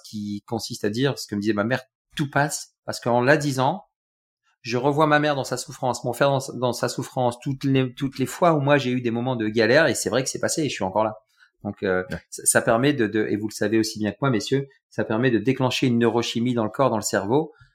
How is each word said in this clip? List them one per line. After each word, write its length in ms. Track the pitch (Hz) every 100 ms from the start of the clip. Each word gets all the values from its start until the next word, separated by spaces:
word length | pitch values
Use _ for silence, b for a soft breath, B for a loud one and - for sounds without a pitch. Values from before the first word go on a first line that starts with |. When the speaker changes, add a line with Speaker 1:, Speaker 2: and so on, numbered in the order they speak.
| -
Speaker 1:
qui 360 | 107 104 101 -
consiste 360 | 113 - 120
à 40 | 107
dire 300 | 110 139 123
ce 80 | -
que 80 |
me 60 | 104
disait 100 | 104
ma 120 | 104
mère, « 180 | 107 127 - _ _ -
Tout 140 | 139
passe », 440 | 139 147 - - _ -
parce 140 | -
qu'en 200 | 123 120
la 160 | 123 151
disant, 480 | 147 131 131 190 - _ _ _ _ _ _ _
je 160 | 117 123
revois 280 | 139 143 156
ma 120 | 147
mère 160 | 151
dans 100 | 139
sa 140 | 123 123
souffrance, 460 | - 131 131 117
mon 100 | 123
frère 160 | - 143
dans 100 | 135
sa, 120 | -
dans 180 | 120 123
sa 160 | 117 123
souffrance, 500 | - 123 - 123 120
toutes 240 | 147 135
les, 280 | 139 135 127
toutes 240 | - 139 -
les 60 |
fois 300 | 131 - 180
où 60 | 156
moi 180 | 139 143
j'ai 120 | 127
eu 100 | 127
des 80 | 120
moments 260 | 117 127 120
de 100 | 110
galère, 400 | 110 110 139 160
et 60 |
c'est 140 | 107 -
vrai 140 | 117
que 80 | 131
c'est 100 | -
passé, 220 | 110 -
et 60 | 143
je 40 |
suis 100 | -
encore 200 | 95 104
là. 120 | 107 - _ b b _
Donc, 180 | 104 -
euh, 200 | 101 92 90
Speaker 2:
Ouais. 80 | 85 -
Speaker 1:
ça, 160 | - -
ça 160 | 117
permet 320 | 127 117 139
de, 120 | 139 104
de, 200 | 107 -
et 100 | 104
vous 120 | 107
le 40 |
savez 260 | - 104 110
aussi 200 | 107 107
bien 140 | 104
que 40 | -
moi, 80 | 139
messieurs, 380 | 110 - 135 139 b _
ça 160 | -
permet 260 | 110 110 131
de 80 | 113
déclencher 500 | 110 131 127 - 131
une 100 | 117
neurochimie 560 | 117 117 117 117 120
dans 100 | 120
le 60 | 107
corps, 180 | - 131
dans 80 | 110
le 60 |
cerveau, 500 | - 101 98 139 - b b